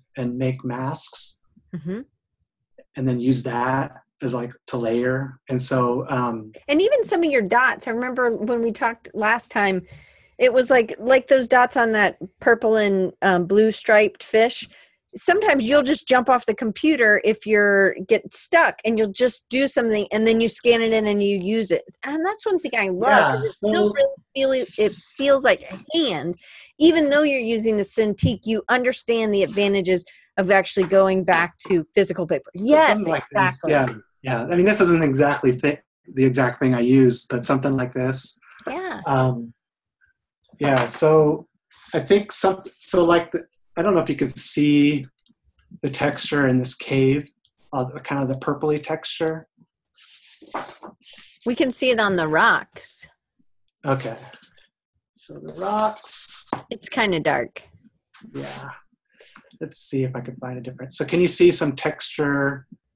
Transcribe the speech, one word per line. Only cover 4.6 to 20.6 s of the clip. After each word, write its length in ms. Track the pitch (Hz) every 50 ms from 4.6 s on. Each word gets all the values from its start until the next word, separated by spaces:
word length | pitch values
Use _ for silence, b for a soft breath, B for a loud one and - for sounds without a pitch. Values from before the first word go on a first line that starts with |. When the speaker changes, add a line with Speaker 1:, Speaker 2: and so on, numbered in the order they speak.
| _
Speaker 1:
to 100 | - -
layer. 640 | 123 117 113 113 120 123 127 127 131 135 131 - - _ -
And 120 | 131 127
so, 440 | 127 - 139 131 123 123 120 131 - -
um, 420 | 135 127 123 120 117 113 110 110 - - - -
Speaker 2:
And 140 | 285 311 381
even 200 | 466 587 523 -
some 220 | - 427 339 339
of 60 | 311
your 100 | 277 247
dots, 480 | 208 185 - 240 254 254 214 - - 254
I 40 | 226
remember 380 | 233 247 254 247 254 247 240 226
when 240 | - 214 220 240 233
we 100 | 226 233 214
talked 360 | - 277 226 233 - - - -
last 360 | 214 214 214 233 240 - -
time, 360 | - 226 202 196 190 185 180 b b b b b b b b b b -
it 140 | 247 254 226
was 160 | 262 254 -
like, 260 | 277 247 226 220 - -
like 300 | 208 240 262 262 254 -
those 200 | 277 269 247 233
dots 300 | 262 247 247 247 - 269
on 140 | 233 226 220
that 260 | 214 202 170 - - - - _ _
purple 360 | - - 233 226 233 220 220
and, 360 | 220 208 202 196 190 185 - - _ -
um, 240 | 196 185 175 175
blue 260 | 170 196 208 220 220 214
striped 500 | - - - 220 208 214 208 - - -
fish. 460 | - - 220 226 254 - - - b b b b b b b _ _ -
Sometimes 500 | - - - 349 415 415 415 285 269 220
you'll 160 | 226 285 294 269
just 240 | 262 294 - -
jump 220 | - 262 254 240 -
off 160 | 254 240 -
the 100 | - -
computer 680 | - 247 220 196 - - 302 311 254 233 214 208 196 -
if 220 | 208 214 214 -
you're, 480 | 214 214 208 208 202 202 196 196 180 - - 185
get 260 | - 220 - - - -
stuck, 440 | - - - - 339 320 220 - - -
and 140 | 220 233 214
you'll 100 | 220 202 190
just 360 | - 247 247 - - - _
do 180 | 233 262 277
something, 400 | 269 - 240 240 226 214 208 202 - -
and 140 | 214 220
then 140 | 226 226 226 226
you 60 | 226
scan 320 | - -